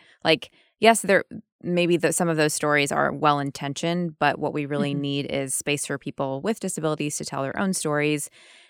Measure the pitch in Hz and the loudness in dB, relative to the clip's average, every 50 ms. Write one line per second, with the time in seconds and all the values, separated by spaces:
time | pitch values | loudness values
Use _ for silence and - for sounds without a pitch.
0 | - - _ _ - 165 160 - - - _ _ _ _ _ _ - - - - | -14 -20 _ _ 2 2 2 2 0 -8 _ _ _ _ _ _ 6 6 6 6
1 | - 185 196 - - - - - - _ _ _ - 175 175 175 175 170 175 165 | 4 2 2 2 2 -2 -10 -18 -18 _ _ _ -4 -2 0 2 4 4 4 4
2 | 165 156 170 - 180 170 160 156 151 156 - - 156 147 147 147 143 143 - 147 | 2 0 2 2 0 2 2 2 2 2 0 0 0 2 2 2 2 2 2 2
3 | 143 139 139 139 151 151 143 143 139 139 - - 143 143 143 - 165 170 170 180 | 2 0 0 2 2 4 4 2 0 -4 -6 -6 -8 -6 -4 -4 -2 -2 0 -2
4 | 175 165 147 - 151 143 - - 151 139 139 151 147 139 147 143 143 143 143 143 | -2 -4 -2 0 0 0 2 0 -4 -4 -4 -4 -4 -4 -2 -2 -2 -2 -2 -2
5 | 143 143 139 143 135 - - 139 135 131 - - - 147 143 143 - - 143 139 | -2 -2 -2 -4 -4 -4 -4 -4 -4 -4 -6 -4 -2 -2 -2 -2 -2 -6 -6 -6
6 | - 143 - - 139 135 135 139 139 208 226 - - 185 - 165 156 156 156 - | -6 -8 -6 -4 -4 -4 -4 -4 -4 -4 -4 -4 -6 -6 -6 -2 -2 -2 -2 -2
7 | 147 147 - - 151 - 139 135 135 135 - - 202 190 180 - - 156 147 147 | -4 -4 -4 -6 -8 -6 -6 -6 -6 -4 -4 -2 -2 -2 -2 -2 -2 -2 0 0
8 | 147 151 151 147 - - - - - - - - - _ | 2 0 0 -2 -4 -8 -14 -20 -20 -20 -20 -20 -20 _